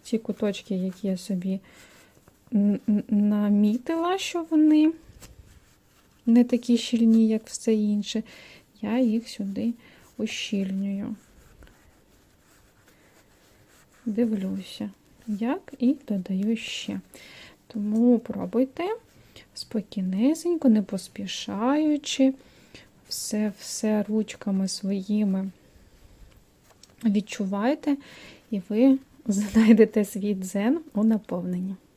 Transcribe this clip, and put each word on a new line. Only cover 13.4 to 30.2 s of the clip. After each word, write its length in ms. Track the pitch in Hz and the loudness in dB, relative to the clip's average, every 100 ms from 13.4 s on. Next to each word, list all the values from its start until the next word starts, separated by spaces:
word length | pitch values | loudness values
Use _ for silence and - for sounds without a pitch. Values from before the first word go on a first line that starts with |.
| _ _ _ _ _ _ 240 | _ _ _ _ _ _ -8
Дивлюся, 840 | 208 233 214 190 196 185 - 214 - _ _ - | -2 -2 -2 -4 -6 -10 -12 -12 -14 _ _ -10
як, 460 | 202 226 349 - - | -6 -4 -4 -8 -2
і 180 | 247 262 - | -2 -2 -4
додаю 480 | 202 180 190 202 226 | -6 -4 -4 -2 -4
ще. 440 | - - - 196 - - - - - - _ | -6 -10 -8 -10 -12 -20 -20 -20 -20 -20 _
Тому 520 | 214 208 214 240 233 | -8 -2 2 4 4
пробуйте 800 | - 196 180 226 262 - 349 466 _ _ _ - - | 0 -8 -4 -2 -2 -4 -6 -6 _ _ _ -20 -20
спокійнесенько, 1120 | - - 220 190 - 185 190 247 320 349 339 269 | -18 -8 -8 -8 -6 -4 0 0 0 -2 2 4
не 140 | 214 | 4
поспішаючи, 1500 | 185 196 - - 196 - - 202 233 294 311 294 - - 269 269 - - - - - _ _ | 2 -8 -10 -12 -10 -10 -8 -4 0 2 2 0 -4 2 2 2 -12 -20 -20 -20 -20 _ _
все, 440 | - - 214 214 190 | -10 -6 -2 -4 -6
все 440 | - - 214 214 | -12 -6 0 0
ручками 680 | 208 220 214 - - 190 190 | 0 -2 -2 -6 -2 -2 -2
своїми 840 | - 190 196 190 208 208 190 190 - _ - - _ - - - - _ _ _ _ - _ | -4 -4 -4 -2 0 2 0 -4 -10 _ -20 -20 _ -20 -20 -20 -20 _ _ _ _ -20 _
відчувайте, 920 | 233 202 190 - 190 196 226 311 302 277 - - - - _ | 0 0 -2 -6 -4 0 0 0 -2 -4 -4 -20 -20 -20 _
і 120 | 208 185 | -8 -4
ви 300 | 208 269 262 - | 2 4 4 0
<laughs> 140 | - - | -14 -4
знайдете 800 | 196 208 208 220 226 214 220 | -2 2 4 8 8 8 4
свій 300 | 202 196 | -2 -4